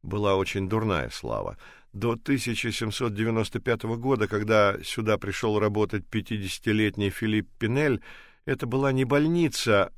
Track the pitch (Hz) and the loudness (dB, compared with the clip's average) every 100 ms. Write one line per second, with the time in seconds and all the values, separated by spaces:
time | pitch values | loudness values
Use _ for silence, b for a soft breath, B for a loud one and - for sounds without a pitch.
0 | - 101 104 95 95 101 95 110 110 87 | -6 -2 2 2 2 -2 0 0 0 0
1 | 60 - 60 57 50 50 B B B 101 | -2 -8 -6 -4 -6 -10 B B B -4
2 | 117 117 - 139 120 107 113 107 110 - | -2 -2 0 -2 0 -4 -4 -4 -4 -2
3 | 120 101 113 113 104 113 117 113 113 117 | -4 0 0 0 -2 -4 -2 -2 -2 -4
4 | 123 131 107 107 107 110 101 101 - - | 0 0 0 0 4 6 6 2 -6 -4
5 | 110 104 98 95 110 104 104 104 104 107 | 0 0 0 -4 0 2 2 2 0 -2
6 | - 110 98 107 95 - - 107 107 98 | -4 -6 -4 -6 -6 -4 0 2 2 0
7 | 101 - 110 107 98 - 113 127 151 113 | -2 0 0 0 -2 -4 -2 0 2 0
8 | B B B B - 131 123 131 139 131 | B B B B -6 -4 -2 0 2 2
9 | 131 143 156 170 160 - 120 104 92 | 2 2 4 2 2 0 2 4 4